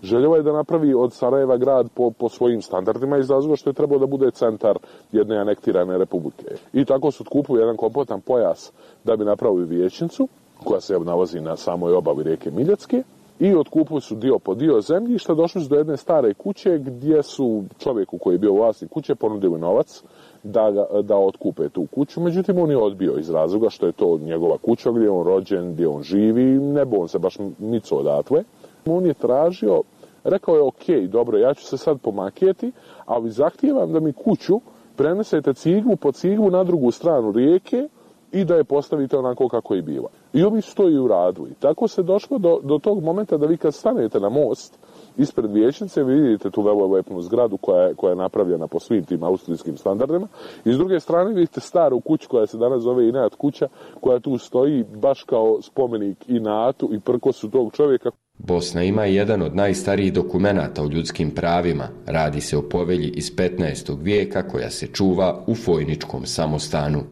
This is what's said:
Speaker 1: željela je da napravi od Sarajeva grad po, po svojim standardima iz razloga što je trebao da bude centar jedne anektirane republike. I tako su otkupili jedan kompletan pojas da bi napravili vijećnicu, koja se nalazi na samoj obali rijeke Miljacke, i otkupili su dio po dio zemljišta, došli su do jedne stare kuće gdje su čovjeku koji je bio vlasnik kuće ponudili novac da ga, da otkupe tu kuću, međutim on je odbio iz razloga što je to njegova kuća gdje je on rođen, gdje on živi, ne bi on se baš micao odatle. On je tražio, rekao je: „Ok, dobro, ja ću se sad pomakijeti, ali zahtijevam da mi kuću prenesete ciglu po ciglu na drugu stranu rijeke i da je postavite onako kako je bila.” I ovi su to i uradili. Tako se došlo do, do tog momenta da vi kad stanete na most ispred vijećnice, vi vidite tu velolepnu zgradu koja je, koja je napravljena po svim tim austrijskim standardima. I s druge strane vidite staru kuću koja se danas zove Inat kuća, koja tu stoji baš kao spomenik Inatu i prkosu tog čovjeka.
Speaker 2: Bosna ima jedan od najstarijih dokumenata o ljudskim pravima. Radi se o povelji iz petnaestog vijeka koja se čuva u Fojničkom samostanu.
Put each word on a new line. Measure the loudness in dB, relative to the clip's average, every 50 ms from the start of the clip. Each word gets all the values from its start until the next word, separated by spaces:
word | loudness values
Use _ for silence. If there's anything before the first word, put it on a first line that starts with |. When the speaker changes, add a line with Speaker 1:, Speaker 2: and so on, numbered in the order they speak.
Speaker 1:
željela | -2 0 2 4 4 4 4 4
je | 2
da | 2 0
napravi | 0 -2 0 -2 0 2 2 2
od | 2 2 0 -2
Sarajeva | -2 -2 0 2 2 2 2 2 2
grad | 2 2 2 2 2 0 _
po, | 0 0 0
po | 0 _ -4 -4
svojim | -2 0 0 2 2 0
standardima | -4 -4 -6 -4 -2 -2 -2 -2 -2 0 0 0
iz | 2 2
razloga | 2 0 2 0 -2
što | -2 -2 -4
je | -2
trebao | 0 0 2 2 2
da | 2
bude | 0 0 0 0 0
centar | 0 0 -2 -2 -2 0 0 0 0 0 -4 -14 -20 -20 -20 _
jedne | 0 0 0 2 0 -2
anektirane | 0 -2 -2 -2 -2 -2 0 0 0 0 0 -2
republike. | -2 -2 -2 -6 -6 -6 -12 -12 -16 -14 -14 -16 -16 -6 -2
I | -2 0
tako | 2 0 0 0 -2
su | -4 -4 -12
otkupili | -4 -2 -2 0 2 2 2
jedan | 2 2 0 0
kompletan | -2 -2 -2 -2 -4 -4 -6 -10
pojas | -4 -2 0 2 2 0 0 -4 -8 -20 _ _ -20 -20 -20 _ _
da | -2 -2
bi | 0 0
napravili | 0 -2 0 0 0 0 0 0
vijećnicu, | -2 -2 0 0 -2 -2 -4 -8 -8 -2 -4 -4 -4 _ _ _ _ _ _ -6
koja | -4 -4 -4
se | -2 -2 -2 -2
nalazi | -2 -2 0 0 0 -2 -4 -8
na | -8 -8 -8
samoj | -6 -6 -6 -4 -2 0 2 2
obali | 2 2 0 -2 -2 -2
rijeke | -4 -4 -4 -4 -8
Miljacke, | -4 -2 0 0 0 -2 -2 -4 -4 -4 -4 -6 _ _ _ -20 _ _
i | 2 2 4
otkupili | 2 2 2 0 0 0 0 -2 -6
su | -6 -6 -10
dio | -4 0 0 0 0
po | _ -2 -4
dio | 0 2 2 2 2
zemljišta, | 2 2 0 0 0 0 -2 -2 0 -2 0
došli | 2 2 0 0 -4
su | -2 0
do | 2
jedne | 0 2 0 -2 -6
stare | -2 0 2 2 4 2 0
kuće | _ -6 -8 -8 -2 0 0 0 0
gdje | -2 -6 -12 -8 0 2 2 2 2
su | 0 -4 -2 -2 0 0 -2 -4 -8 -14 _
čovjeku | -4 -4 -2 -2 -2 -4 -6 -4
koji | 0 0 0
je | 2
bio | 2 4 4
vlasnik | 4 4 2 0 -2 -8 -10
kuće | -10 -10 -4 -4 -4
ponudili | -2 -2 -4 -2 0 -2 -2 -2 0
novac | 0 0 2 2 0 _ -6 -20 _ -20 -20 -20 -20 -20 -20 -20 _
da | -4 0 2 2 2
ga, | 2 0 -2 0 0 -2
da | 0 2 2 2
otkupe | 2 2 0 -2 -6 -6 -4 -4 -6 -6
tu | _ -6 -6
kuću, | -6 -2 -4 -4 -4 -4 -4
međutim | -2 -2 -2 -2 -2 0 0 0
on | 2 2
je | 2 2
odbio | 2 0 0 0 -2 -2 -2 -2
iz | -4 -2
razloga | 0 0 0 2 0 0 0 0
što | 0 0 -2
je | -2
to | 0 0 2 2 2 0
njegova | -2 -4 -4 0 0 0 0 0
kuća | 0 0 0 0 0 -2
gdje | 0 2 2
je | 2
on | 2 2 2
rođen, | 2 2 2 0 0 -4 -4 -4 -4 -4
gdje | -2 -2 -2
on | -2 -4 -6
živi, | -2 0 2 2 2 2 2 2 4 2 2
ne | 0 0 0 0 0
bi | 0 0 -2
on | -2 -2
se | -4 -2
baš | -2 -2 -4 -4 -10 -10 -10 -10
micao | -6 -4 -4 -4 -4 -2 -4 -2
odatle. | 0 0 0 0 0 0 0 0 0 _ _ _ -20 -20 -20 _ _
On | -2 -2 0 2
je | 0 -2
tražio, | _ -2 0 2 2 2 0 0 0 0 0 2 2 0 _ _ _ -20 -20 _ _ _
rekao | -2 -2 -2 0 2 4
je: | 4
„Ok, | 4 2 0 _ -4 0 0 0 0 0
dobro, | 0 0 0 2 2 2
ja | 4 2 2
ću | -2 -6
se | -10 -10 -6
sad | -2 -2 -2 -2
pomakijeti, | _ -6 -4 -4 -6 -6 -4 0 2 2 2 _ -4 -8 -8 -10 -20 -20 -20 -20 -6
ali | -4 -4 -2 -2 -4
zahtijevam | 0 0 0 0 0 0 0 0 2 2 0 0
da | 0 0
mi | 0 0 -4
kuću | -2 0 0 0 0 0 0 0 0 0 -8 -20 -20 -20 -20 _
prenesete | -2 0 0 0 -2 -2 -2 -2 -2 0 0 -2
ciglu | 0 0 0 2 2 2 2 0
po | 2 0 -2
ciglu | -2 0 0 0 2 4 2 4
na | 4 2 2
drugu | 2 2 2 2 2
stranu | 0 2 0 2 2 2 2 0
rijeke | 0 2 4 4 4 2 _ 0 -2 -2 -2 -4 _ _ -20 -20 -20 _ _ _
i | -2 -2 0
da | 2 2
je | 2 2
postavite | 2 0 -2 0 -2 -2 -2 -2 0 0 -2
onako | 0 -2 0 0 0 0
kako | 0 -2 -2 0 -2
je | -2
bila.” | -2 -4 -6 -6 -8 -10 _ _ _ _ _
I | 2 2
ovi | 2 2 0
su | -4 -4 0
to | 2 2 4
i | 4 4
uradili. | 4 2 2 4 2 2 0 -2 -8 -14 -14 _
Tako | 0 0 0 2 -2 -4
se | -2 -2 0
došlo | 0 0 0 0 -2 -6 0
do, | 2 2 2 2 2
do | 0 -2 0
tog | 0 0 -2 0 0
momenta | -2 -2 -2 -2 -2 -2 0
da | 2
vi | 0 0 0
kad | 0 -2 -2
stanete | 0 -2 -2 0 0 -2 0 -2 0
na | -2 0
most | 2 2 0 0 0 -4 -8 -20 _ _ -20 -20 -20 -20 -20 -20 -2 -2
ispred | -2 -2 0 -4 -4 0
vijećnice, | 2 4 4 4 2 -2 -10 -6 -2 -2 0
vi | 2 4 4
vidite | 4 4 2 0 -2 -4
tu | -2 0
velolepnu | 2 2 4 4 2 4 2 2 0 -2 -8 -10
zgradu | -6 -2 0 0 0 0 0 -4
koja | 0 2 4 4 4
je, | 4 2
koja | 0 0 0
je | 0
napravljena | 0 -2 -2 0 0 0 0 0 -2 -2 -4
po | -6 -6
svim | -4 0 -2 -2 0
tim | -2 -4 -2 0
austrijskim | 0 -2 -2 -2 -6 -8 -8 -6 -8 -10 -4
standardima. | -2 -2 -2 0 -2 -2 -2 -4 -4 -6 _ -20 -20 -20 -20 -6 -2
I | 0 2
s | 2
druge | 2 0 0 -2
strane | -2 0 0 0 2 2 2
vidite | 0 0 0 _ -8
staru | -12 -2 0 2 2 4 2 0
kuću | 0 0 -2 -2 -2 -2
koja | 0 0 0 0
se | 0 -2
danas | 0 0 0 0 0
zove | 0 2 4 2 2
Inat | 2 2 0 -2 -2
kuća, | -2 -4 -4 -2 -2 -6 -6 _ -14 -20 -20 -18 -4
koja | 0 0 0 2
tu | 0 -2 -4 -4
stoji | -6 -4 0 2 2 2 2 0 -2
baš | -4 -6 -2 0 0 0 0 -4
kao | -2 0 2 4 2 2 0
spomenik | -2 -8 _ -2 -2 -2 -2 -4 -4 -6 -6 _ -6 -4
Inatu | -2 -2 0 -2 -2 0 0 -2 -2 _ -4 -4 -4
i | -4
prkosu | -2 -2 -2 0 0 -2 -2 -2 -6 -2
tog | 0 0 0 0 0
čovjeka. | 0 2 2 2 0 0 -4 -8 _ _ _ _ _
Speaker 2:
Bosna | -4 -2 -2 -2 -2 -2 -4 -2 0
ima | 0 0 0 0
jedan | 2 2 2 2 0 0 -2
od | -2 -2 -2
najstarijih | 0 0 0 0 -2 -2 -2 0 0 0 0 0
dokumenata | 0 -2 -2 -2 0 2 2 2 0 -2 -4 -4 -6
o | -6 -4
ljudskim | -2 -4 -4 -6 -4 -4 -4 -4
pravima. | -4 -2 -2 0 0 0 0 0 -2 -2 -6 -10 -12 -14 -12
Radi | -6 -2 -2 -2 -2 -2 -4
se | -6 -4 -4 -4
o |
povelji | -4 -2 -4 -4 -2 0 -2 -2 -2 -4 -6
iz | -8 -10 -10 -4
petnaestog | -2 -2 -2 0 -2 -4 -4 -4 -8 -8 -10 -10 -6
vijeka | -2 0 0 0 0 0 -4 -6 -6 -6
koja | -6 -6 -6 -6
se | -8 -10 -12 -10
čuva | -6 -2 0 0 2 2 0 0 -2 -4 -4 -4
u | -4
Fojničkom | -4 0 0 0 0 0 -2 -4 -6 -8 -10 -10 -10 -8
samostanu. | -8 -4 -4 -2 -2 -2 -4 -6 -4 -4 -4 -2 -2 -2 -4 -4 -8